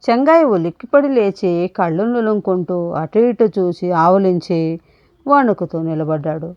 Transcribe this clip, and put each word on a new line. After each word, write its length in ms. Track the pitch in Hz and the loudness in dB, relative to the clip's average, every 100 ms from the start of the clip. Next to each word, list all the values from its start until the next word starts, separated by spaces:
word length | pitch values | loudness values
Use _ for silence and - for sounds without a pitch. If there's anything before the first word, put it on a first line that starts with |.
| - | 0
చెంగాయి 340 | 233 277 330 | 2 6 6
ఉలిక్కిపడి 640 | 311 196 165 - 240 285 285 | 6 2 -2 -6 0 2 2
లేచి 640 | 262 202 190 190 170 180 - | 0 0 -2 -2 0 -2 -2
కళ్ళు 260 | 175 165 | -2 0
నులుముకుంటూ 880 | 220 240 220 214 190 185 175 180 170 | -2 -2 0 -2 -2 -4 -2 -4 -4
అటు 280 | 156 160 214 | -6 -4 0
ఇటు 260 | 240 233 | 0 2
చూసి 480 | 220 196 180 175 180 | -2 0 -2 -2 -4
ఆవులించి 880 | 175 165 190 190 180 - 170 160 165 _ _ _ _ - | 2 4 4 2 0 -2 -2 -2 -6 _ _ _ _ 0
వణుకుతూ 540 | 285 262 - 175 165 | 2 2 -2 -4 -6
నిలబడ్డాడు. 720 | 160 156 156 156 151 156 165 | -6 -4 -4 -4 -4 -8 -10